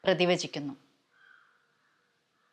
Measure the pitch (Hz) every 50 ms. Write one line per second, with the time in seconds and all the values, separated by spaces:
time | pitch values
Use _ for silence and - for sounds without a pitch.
0 | - 190 185 156 180 175 175 170 - 147 - 147 143 143 135 - _ _ _ _
1 | _ _ _ _ _ - - - _ _ _ _ _ _ _ _ _ _ _ _
2 | _ _ _ _ _ _ _ _ _ _